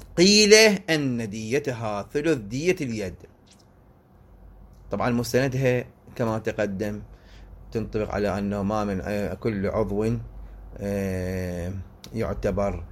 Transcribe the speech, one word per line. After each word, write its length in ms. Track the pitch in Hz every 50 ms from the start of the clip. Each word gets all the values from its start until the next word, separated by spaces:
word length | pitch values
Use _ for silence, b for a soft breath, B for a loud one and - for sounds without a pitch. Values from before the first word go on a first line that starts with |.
| - - -
قيل 380 | - 180 196 208 208 214 202 208 214 220 214 202 185 - -
أن 400 | 160 151 143 131 123 117 113 104
ديتها 800 | 98 113 110 110 123 143 139 135 123 113 117 107 104 101 98 -
ثلث 260 | - 147 147 165 156 127
دية 380 | 101 98 117 135 160 180 180 180
اليد. 340 | 151 120 113 107 98 92 78 - - - - _ - - - - - - - - - - - _ _ _ - - - - - - - - - - - - - - - -
طبعًا 200 | 107 101 - 123
مستندها 760 | 120 120 120 - - 120 135 139 123 131 135 127 127 123 120 - - - - - -
كما 220 | - 120 113 110 110
تقدم 640 | 101 110 104 - 107 104 98 92 107 104 104 104 - - B B B B B B B B B - - -
تنطبق 420 | - 113 107 98 - 107 107 - -
على 240 | 101 104 101 90 101
أنه 240 | 101 101 101 104
ما 220 | 98 98 107 107 104
من، 160 | 104 98 92 -
آه، 300 | 98 104 101 101 82 92
كل 320 | - - 120 107 98 95
عضو، 400 | 98 - 107 110 98 101 104 110 113 120 117 117 - - B B B B B B B - -
آه، 960 | 101 101 101 101 98 95 95 92 92 90 95 92 92 90 90 90 85 90 98 98 92 - - - - - -
يعتبر 680 | 113 110 - 104 - - 104 95 98 101 101 90 85 - -